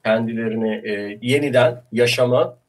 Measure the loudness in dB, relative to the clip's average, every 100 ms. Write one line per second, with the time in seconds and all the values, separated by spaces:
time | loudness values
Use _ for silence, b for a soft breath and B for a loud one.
0 | 2 0 0 -4 -4 -2 -4 -4 -6 -6
1 | -6 -8 -2 0 2 2 2 0 _ 0
2 | 0 2 2 2 0 -4